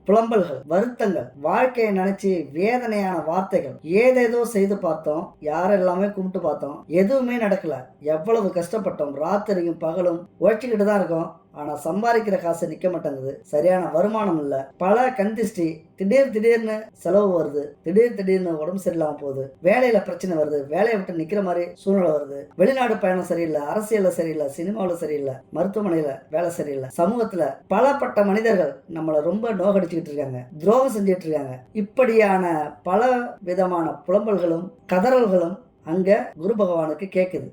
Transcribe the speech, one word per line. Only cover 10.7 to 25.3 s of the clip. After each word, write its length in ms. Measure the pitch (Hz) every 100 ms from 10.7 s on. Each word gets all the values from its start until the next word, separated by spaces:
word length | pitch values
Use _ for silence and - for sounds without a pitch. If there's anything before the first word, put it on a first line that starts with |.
| 208 202
தான் 160 | 208
இருக்கோம், 300 | 165 165 170 - _ 151
ஆனா 140 | 147 143
சம்பாதிக்கிற 520 | 165 190 233 226 208 185
காசு 260 | 175 165 170
நிக்க 160 | 151 185
மாட்டேங்குது, 380 | 165 156 135 131 - -
சரியான 340 | 147 170 185 180
வருமானம் 460 | 156 202 220 202 160
இல்ல, 120 | 143 135 135 -
பல 240 | 185 226 254 -
கந்திஷ்டி, 480 | 202 220 196 - 160 160 - -
திடீர் 340 | 196 262 262
திடீர்னு 420 | 208 226 233 220 214 214 -
செலவு 280 | 170 196 202 175
வருது, 260 | 147 143 139 - 160
திடீர் 320 | 196 240 196
திடீர்னு 340 | 190 190 180 156
உடம்பு 200 | 156 190
சரியில்லாம 320 | 190 165 151 143
போகுது, 220 | 143 135 135 - 170
வேலையில 340 | 240 254 208 190
பிரச்சனை 280 | 175 185 156
வருது, 200 | 147 147 135
வேலையை 220 | 165 226 214
விட்டு 200 | 185 165
நிக்கிற 220 | 160 208 190
மாதிரி 160 | 175 175 -
சூழ்நிலை 300 | 196 196 170
வருது, 280 | 151 139 139 - -
வெளிநாடு 360 | 208 262 240 214
பயணம் 240 | 190 185 -
சரியில்லை, 300 | 170 165 151 143
அரசியல்ல 400 | 208 208 220 185 175
சரியில்லை, 280 | 165 156 143 -
சினிமாவில 420 | 180 214 185 170
சரியில்லை, 340 | 151 147 139